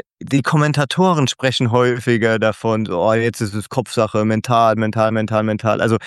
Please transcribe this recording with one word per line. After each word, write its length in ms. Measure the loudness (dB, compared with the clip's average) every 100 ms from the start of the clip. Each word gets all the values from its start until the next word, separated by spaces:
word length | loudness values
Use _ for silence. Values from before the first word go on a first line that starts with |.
| -8 -16
die 240 | -4 -2
Kommentatoren 840 | 0 2 2 0 -2 2 2 2 0
sprechen 440 | 0 -2 0 0
häufiger 680 | 2 2 0 0 2 2 2
davon, 480 | 0 0 -2 -2 -2
so, 160 | 0
"Oh, 120 | 2
jetzt 280 | 2 0 -4
ist 140 | -6 -6
es 140 | -6
Kopfsache, 540 | -6 -4 -2 0 0
mental, 520 | 0 -2 0 2 4 2
mental, 360 | -2 0 0
mental, 300 | 0 -2 -2
mental." 380 | 0 -2 -2 0
Also 160 | 0 0